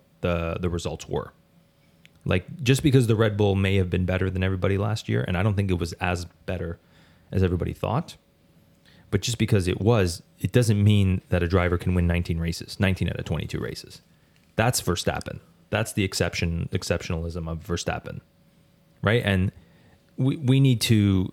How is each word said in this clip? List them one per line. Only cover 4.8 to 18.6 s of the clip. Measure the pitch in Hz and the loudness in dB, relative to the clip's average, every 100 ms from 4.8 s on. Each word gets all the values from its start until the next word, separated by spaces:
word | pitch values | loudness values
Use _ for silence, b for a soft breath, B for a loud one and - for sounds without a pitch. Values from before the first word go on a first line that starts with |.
| 107 110 - | -2 -4 -2
year, | 113 123 | -2 0
and | 87 | 0
I | |
don't | 107 | 0
think | 98 101 | 0 0
it | 87 | 0
was | 85 | -2
as | - 92 87 87 - - | -4 -2 -2 -6 -12 -10
better | 92 87 85 b b b b b | -8 -8 -10 b b b b b
as | 95 | 0
everybody | 92 87 85 | 2 2 -2
thought, | 80 95 117 - - _ _ _ _ _ _ b b b | -4 -2 -2 -4 -12 _ _ _ _ _ _ b b b
but | 98 | -4
just | 107 113 | -2 -2
because | 107 104 87 | 0 2 2
it | - | 0
was, | 98 117 92 85 - _ | 2 2 2 -2 -12 _
it | - | 0
doesn't | 123 113 104 | 2 4 4
mean | 101 104 95 92 - | 6 6 4 2 0
that | 90 | -2
a | 87 | 2
driver | 92 87 87 | 2 2 0
can | - | 2
win | 90 87 | 2 2
nineteen | 87 90 82 | 0 -2 -2
races, | 85 85 - - | -4 -6 -10 -2
nineteen | 95 92 87 | 0 2 -2
out | - | -4
of | |
twenty-two | - 76 76 - | -4 -4 -4 -6
races. | - - - - _ b b b b - | -8 -10 -14 -20 _ b b b b -2
That's | 117 - | 0 0
Verstappen. | - 87 - 73 - - - _ _ | -2 -2 -2 -4 -8 -14 -18 _ _
That's | 107 110 | -4 -2
the | - | -2
exception, | 95 - 87 - 87 85 87 | -2 0 -2 -2 -4 -2 -4
exceptionalism | 92 - 87 - 85 85 87 82 | -6 -2 -4 -2 -6 -6 -8 -8
of | 80 | -8
Verstappen, | - 85 - 80 - 80 - _ _ _ | -6 -6 -4 -6 -8 -14 -18 _ _ _